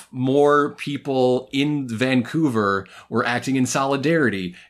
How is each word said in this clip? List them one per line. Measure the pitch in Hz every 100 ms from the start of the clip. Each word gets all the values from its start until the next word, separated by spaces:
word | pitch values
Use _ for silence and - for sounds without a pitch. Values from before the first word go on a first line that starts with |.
| -
more | 131 131 139 143 147 143 -
people | 143 143 143 131 127 127 -
in | 135 147 147 127
Vancouver | 110 131 131 113 156 151 113 101 98 95 - -
were | - 117
acting | 120 131 131
in | 123
solidarity | 143 135 131 143 165 123 98 90 -